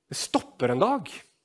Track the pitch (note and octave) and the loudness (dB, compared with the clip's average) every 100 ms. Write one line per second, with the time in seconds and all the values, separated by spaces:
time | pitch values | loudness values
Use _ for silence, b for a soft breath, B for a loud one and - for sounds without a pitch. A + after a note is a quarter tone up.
0 | _ - - - - - B2 B2 G#3 C4+ | _ -8 -2 -2 -2 -2 0 4 2 2
1 | D3 - - _ | -4 -16 -20 _